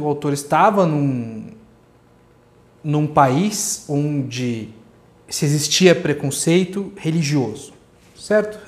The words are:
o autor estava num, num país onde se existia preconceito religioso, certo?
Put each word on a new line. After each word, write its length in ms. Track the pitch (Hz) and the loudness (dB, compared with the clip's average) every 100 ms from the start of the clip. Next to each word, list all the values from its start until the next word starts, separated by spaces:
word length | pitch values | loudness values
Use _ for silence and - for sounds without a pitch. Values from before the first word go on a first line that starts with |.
o 60 | 147 | -2
autor 260 | 147 147 | -2 -2
estava 540 | 143 - 156 196 202 175 | -2 0 4 4 4 2
num, 600 | 151 143 127 113 110 - - - _ _ _ _ _ _ _ _ _ _ _ | 2 0 -2 -6 -10 -14 -18 -20 _ _ _ _ _ _ _ _ _ _ _
num 240 | 151 147 151 | -2 0 2
país 800 | 151 135 131 208 214 - - - | 4 4 4 0 -2 -6 -8 -4
onde 800 | 143 147 147 123 120 123 113 107 - - _ _ _ - | -2 0 -2 -4 -4 -4 -4 -8 -16 -20 _ _ _ -12
se 160 | - | -4
existia 480 | 151 151 143 - 180 | 0 0 0 4 6
preconceito 1000 | 170 - 147 139 135 - 170 185 196 196 - | 6 2 -2 -4 -2 0 2 0 -4 -10 -8
religioso, 760 | 160 165 143 147 117 107 - - _ _ _ - | -4 -2 0 0 -2 -6 -14 -20 _ _ _ -20
certo? 400 | - 214 214 214 | 0 0 0 -6